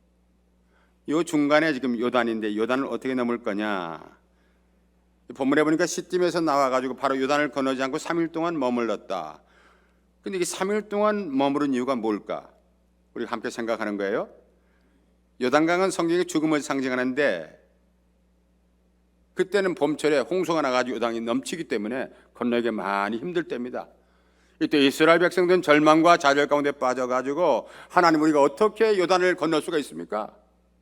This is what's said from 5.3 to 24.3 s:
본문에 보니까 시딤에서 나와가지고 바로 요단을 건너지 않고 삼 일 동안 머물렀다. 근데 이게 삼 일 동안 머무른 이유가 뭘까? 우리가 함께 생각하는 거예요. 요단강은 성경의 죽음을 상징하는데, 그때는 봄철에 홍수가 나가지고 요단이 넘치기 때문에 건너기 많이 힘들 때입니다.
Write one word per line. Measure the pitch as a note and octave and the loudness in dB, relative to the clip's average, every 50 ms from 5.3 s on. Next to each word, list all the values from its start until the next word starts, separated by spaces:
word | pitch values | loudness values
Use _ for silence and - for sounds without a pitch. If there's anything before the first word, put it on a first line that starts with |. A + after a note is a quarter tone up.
| B2 | -8
본문에 | B2 C#3 C3 C#3+ D3+ D3+ | -4 0 2 4 4 4
보니까 | D3+ D#3+ D#3 F3 | 4 2 0 0
시딤에서 | D#3 - - E3 - F#3 F3+ F3+ F3 D3+ F3 E3 | -2 -2 -6 -6 -4 -2 0 0 0 0 0 0
나와가지고 | D#3 C#3 C#3+ C#3 C3 B2+ C3 C3 C3 B2+ | 0 2 2 2 2 2 0 -2 -2 -4
바로 | - - C3+ C3+ C3+ | -4 -2 -2 0 0
요단을 | C3 C3 D3 D3 D3 D3 - | 0 0 0 0 0 -2 -2
건너지 | C#3+ C3+ C3+ C3+ C3 C3+ | -2 -2 -2 -2 -2 -4
않고 | C3+ C3 D#3 | -4 -4 -6
삼 | - - E3+ E3+ | -4 -4 -2 -2
일 | E3 D#3+ | -2 -4
동안 | - E3 D#3+ F3 E3+ D#3 | -4 -4 -4 -4 -2 -2
머물렀다. | C3 B2 A#2+ A#2+ A#2 A2+ G#2 F#2 - - F#2+ F2+ D#2+ D2+ D#2 - _ _ _ _ _ _ _ _ _ _ _ _ _ _ _ _ - | -2 -2 0 0 -2 -2 -4 -6 -6 -8 -8 -8 -8 -10 -14 -18 _ _ _ _ _ _ _ _ _ _ _ _ _ _ _ _ -12
근데 | G3+ G3 | -8 -4
이게 | F#3 F3 | -4 -4
삼 | - - - F#3+ G3 | -4 -4 -4 -4 -2
일 | G#3 G#3+ G#3 G#3 | -2 -4 -4 -4
동안 | G3+ G#3 G#3 G#3+ G#3+ G#3 G3+ E3 C3+ | -4 -2 0 0 0 -2 -4 -4 -2
머무른 | C3+ C3+ C#3 C#3+ D3 C#3+ C#3 C3+ | 0 0 0 0 0 -2 0 -2
이유가 | B2 B2+ B2 C3+ | -2 -2 -2 -4
뭘까? | A#2+ G#2 A2 G#2 G2 - - F2 D2 - - _ _ _ _ _ _ _ _ _ _ _ _ - | -2 -2 -2 -2 -4 -4 -8 -10 -10 -10 -14 _ _ _ _ _ _ _ _ _ _ _ _ -12
우리가 | A#2 A#2+ G2+ A#2+ | -12 -10 -8 -8
함께 | A2+ G#2 B2+ | -8 -8 -8
생각하는 | - - A#2 A2+ A#2 G#2 A2 G#2 G#2 | -8 -6 -4 -4 -4 -4 -4 -4 -4
거예요. | G2+ G2+ G2 G#2+ C#3+ F3+ - - - _ _ _ _ _ _ _ _ _ _ _ _ _ _ _ _ _ _ _ - | -2 -2 -2 -2 -2 -4 -6 -10 -20 _ _ _ _ _ _ _ _ _ _ _ _ _ _ _ _ _ _ _ -4
요단강은 | A#2+ B2 B2+ D3+ D#3 D#3+ F3 F3 F#3+ F#3+ | 0 2 2 4 4 2 2 2 0 0
성경의 | E3 - E3+ E3 E3+ F3+ F3+ | 0 -2 -2 0 0 0 -2
죽음을 | F3 - D#3 D3+ D#3+ D#3 D3 | -2 -2 -2 0 0 0 0
상징하는데, | C3+ - C#3+ C3+ C3 C3 B2+ B2+ B2 C3 B2+ C3+ D3 C3 G2 E2+ D#2+ D2+ - - _ _ _ _ _ _ _ _ _ _ _ _ _ _ _ _ _ _ _ _ _ _ _ _ _ _ _ _ _ _ _ _ _ _ _ | -2 -2 -4 -2 -2 -2 -2 -2 -2 -2 0 0 0 0 0 -2 -6 -10 -18 -20 _ _ _ _ _ _ _ _ _ _ _ _ _ _ _ _ _ _ _ _ _ _ _ _ _ _ _ _ _ _ _ _ _ _ _
그때는 | - F#3 F#3 - G3+ G3 F#3+ E3 | -4 -4 0 0 0 0 0 -2
봄철에 | - C#3+ D3 D3+ C3+ - D3 D3+ C#3 | 0 -2 -2 -2 0 0 0 2 0
홍수가 | A#2+ - E3+ F#3 F3 D3+ E3+ D#3+ D3 | 0 0 -2 -4 -2 -2 -2 -2 0
나가지고 | C3+ B2 B2+ B2+ B2 A#2 | 0 0 0 0 0 -2
요단이 | A2+ A2+ A#2 A2+ A2+ A2+ | -4 -2 -2 -2 -4 -4
넘치기 | A#2 A#2 C3+ C3 - - E3 E3 | -2 -2 -4 -4 -6 -8 -8 -6
때문에 | - C3+ A2 G#2 G#2+ B2 C3 A2+ - - - _ _ _ | -4 -4 -4 -4 -4 -6 -8 -8 -10 -14 -20 _ _ _
건너기 | - A#2+ B2 A#2+ A#2+ A#2 A#2 | -6 -4 -2 0 0 0 -2
많이 | A2 G#2 F2+ F#2+ G2+ G2+ G2+ G#2 A2+ A2+ | -2 -4 -4 -2 -2 -2 -2 -2 -4 -6
힘들 | B2 F3+ F3 F3 D#3+ | -6 -6 -6 -6 -6
때입니다. | - C#3+ B2 B2 B2+ B2 A#2 - - _ _ _ _ _ _ _ _ | -6 -8 -10 -10 -10 -10 -12 -12 -14 _ _ _ _ _ _ _ _